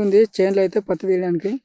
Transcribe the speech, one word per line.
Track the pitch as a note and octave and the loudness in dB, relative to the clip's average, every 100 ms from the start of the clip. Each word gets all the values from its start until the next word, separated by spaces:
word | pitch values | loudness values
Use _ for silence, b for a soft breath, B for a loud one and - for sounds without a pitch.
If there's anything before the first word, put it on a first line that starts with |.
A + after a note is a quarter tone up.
ఉంది | G#3 G3 A3 - | 4 2 2 0
చేనులో | F#3+ G3 | 0 2
అయితే | F#3+ G#3 G3+ | 0 -2 -4
పత్తి | F3+ F#3+ | -4 -2
తీయడానికి. | F#3 F#3 F3 G3 B3+ | -2 0 -2 -4 -8